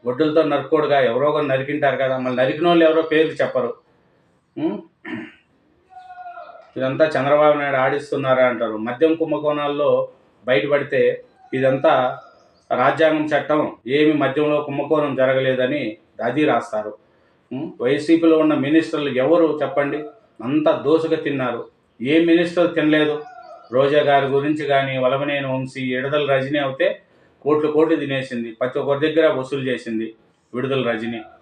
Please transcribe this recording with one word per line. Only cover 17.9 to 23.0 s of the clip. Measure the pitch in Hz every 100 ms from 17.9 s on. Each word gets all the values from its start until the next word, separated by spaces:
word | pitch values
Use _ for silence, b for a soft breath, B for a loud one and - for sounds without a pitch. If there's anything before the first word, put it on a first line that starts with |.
| 147 151 165 165 160
ఉన్న | 156
మినిస్టర్లు | 143 135 160 156 151 143
ఎవరు | 123 135 170 165 151
చెప్పండి? | 135 143 139 147 151 - _ _
అంతా | 117 151 151
దోసుగా | 135 120 160 160 160
తిన్నారు. | 151 135 127 117 - _ _ _
ఏ | 123 160 170
మినిస్టర్ | 165 170 180 165 160
తినలేదు? | 151 151